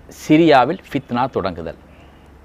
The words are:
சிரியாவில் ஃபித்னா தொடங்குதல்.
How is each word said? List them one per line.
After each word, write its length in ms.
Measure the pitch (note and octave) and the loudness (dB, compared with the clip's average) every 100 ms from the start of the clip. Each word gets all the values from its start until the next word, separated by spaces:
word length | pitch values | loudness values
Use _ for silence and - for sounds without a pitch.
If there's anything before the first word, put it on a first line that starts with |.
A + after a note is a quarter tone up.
| - - | -20 -16
சிரியாவில் 600 | - D3+ E3 C3+ B2 F#3 - | 0 2 6 4 2 -4 -8
ஃபித்னா 340 | C#3 - A#2+ C3 | -10 -6 -6 -4
தொடங்குதல். 460 | A2 F#2 E2+ D#2+ - - - - - - - | -4 -6 -8 -12 -16 -20 -20 -20 -20 -20 -20